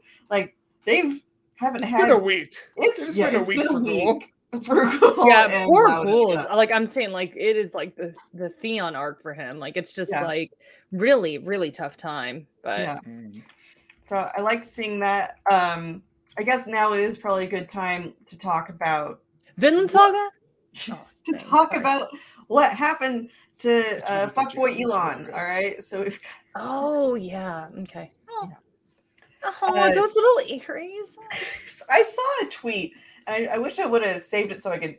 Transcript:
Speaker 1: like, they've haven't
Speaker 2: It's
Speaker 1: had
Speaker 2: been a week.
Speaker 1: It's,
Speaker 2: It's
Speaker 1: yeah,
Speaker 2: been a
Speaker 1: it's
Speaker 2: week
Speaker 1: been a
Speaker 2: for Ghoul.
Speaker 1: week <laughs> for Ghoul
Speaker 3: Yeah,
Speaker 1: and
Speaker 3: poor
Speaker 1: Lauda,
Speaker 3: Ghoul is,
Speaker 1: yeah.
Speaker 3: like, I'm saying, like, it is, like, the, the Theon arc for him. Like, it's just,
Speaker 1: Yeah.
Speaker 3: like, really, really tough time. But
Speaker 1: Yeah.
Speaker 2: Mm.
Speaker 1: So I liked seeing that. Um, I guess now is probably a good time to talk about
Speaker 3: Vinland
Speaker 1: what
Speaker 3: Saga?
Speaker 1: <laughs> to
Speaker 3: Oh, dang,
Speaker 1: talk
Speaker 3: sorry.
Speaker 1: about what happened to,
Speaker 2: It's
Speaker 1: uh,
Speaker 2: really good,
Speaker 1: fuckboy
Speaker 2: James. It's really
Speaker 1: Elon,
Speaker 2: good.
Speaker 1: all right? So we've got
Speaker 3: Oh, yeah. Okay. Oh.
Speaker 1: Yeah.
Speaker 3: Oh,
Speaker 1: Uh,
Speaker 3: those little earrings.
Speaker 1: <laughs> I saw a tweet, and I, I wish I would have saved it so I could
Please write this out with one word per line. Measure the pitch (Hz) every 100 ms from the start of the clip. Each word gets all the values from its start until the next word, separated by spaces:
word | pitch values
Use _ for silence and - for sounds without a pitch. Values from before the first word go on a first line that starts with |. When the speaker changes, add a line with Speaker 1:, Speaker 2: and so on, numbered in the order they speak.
| _ _ _
Speaker 1:
like, | 202 190 _ _ _ -
they've | 339 311 277 - _ _ _
haven't | 247 240
Speaker 2:
It's | 233
Speaker 1:
had | 240
Speaker 2:
been | 359
a | 233
week. | 190 185 147 - - -
Speaker 1:
It's, | 466 466
Speaker 2:
It's | 302 202
Speaker 1:
yeah, | 294
Speaker 2:
been | 226
a |
Speaker 1:
it's | 185
Speaker 2:
week | 196
Speaker 1:
been | 294
a |
Speaker 2:
for | 262
Ghoul. | 220 202 175 277
Speaker 1:
week | - _ _
<laughs> | 240 240
for | 262 233
Ghoul | - 453 - 240
Speaker 3:
Yeah, | 226 214
Speaker 1:
and | 196 190
Speaker 3:
poor | 359
Speaker 1:
Lauda, | 453 165
Speaker 3:
Ghoul | 202 226 220
is, | 165
Speaker 1:
yeah. | 143 208
Speaker 3:
like, | 220
I'm | 226 220
saying, | 269 214
like, | 185 180 -
it | 202 214
is, | 190 170
like, | 170 -
the, | 170 165 _
the | 175 175
Theon | 175 226 220 175 143
arc | 147 147
for | 160
him. | 147 131 147
Like, | 139 180
it's | 170 -
just, | 180
Speaker 1:
Yeah. | 151
Speaker 3:
like, | 160 160 160 _ _ _ _
really, | 185 226 269 170 147
really | 170 196 160
tough | 143 147 -
time. | 165 147 123 135 151 _
But | - 104
Speaker 1:
Yeah. | 170 143 117
Speaker 2:
Mm. | 117 110 101 - _ _ _ _ _
Speaker 1:
So | - 196 185 196
I |
liked | 208 233 233
seeing | - 214 202
that. | 202 202 - - -
Um, | 190 175 170 165 175 - _ _ -
I |
guess | 214 254 233
now | 220 214
is | 202 208 226
probably | 214 190 185
a |
good | 190 170
time | 202 185 180 170 - -
to | 170
talk | 190 165 170
about | 170 165 156 147 - _ _ _ -
Speaker 3:
Vinland | 269 339 381
Speaker 1:
what | 392
Speaker 3:
Saga? | 403 392 403 - _
Speaker 1:
<laughs> | _ _ -
to | -
Speaker 3:
Oh, | - - _ -
dang, | 311 -
Speaker 1:
talk | 302 320
Speaker 3:
sorry. | 311
Speaker 1:
about | 262 277 - 285 - - -
what | 247 302
happened | 202 294 311 262 240 233 _ _ -
to, | 240 233 220 202
Speaker 2:
It's | -
Speaker 1:
uh, |
Speaker 2:
really | 202 196
good, | -
Speaker 1:
fuckboy | 262
Speaker 2:
James. | 262 254 233 240
It's | 202
really | 165 127
Speaker 1:
Elon, | -
Speaker 2:
good. |
Speaker 1:
all | 165
right? | 175 185 196 -
So | - 196
we've | 196 202
got | - - _ -
Speaker 3:
Oh, | 233 269 285 294 269 247
yeah. | 185 190 190 165 160 -
Okay. | 190 170 165 _ -
Oh. | 453 392
Speaker 1:
Yeah. | 160 _ _ _ _ _ _ _ _ 403 381
Speaker 3:
Oh, | 381 370 392
Speaker 1:
Uh, |
Speaker 3:
those | 370 427 440
little | 453 494 494 269
earrings. | 294 302 359 392 403 - 440 - 381
Speaker 1:
<laughs> | - - - -
I | 269
saw | 427 - 523 554 -
a |
tweet, | - 240 208 330 - _ _ -
and | 220 233
I, | 220
I |
wish | 254 -
I | 320
would | 233
have | 208 180
saved | - 208 202
it | 185
so | 196
I | 170
could | 160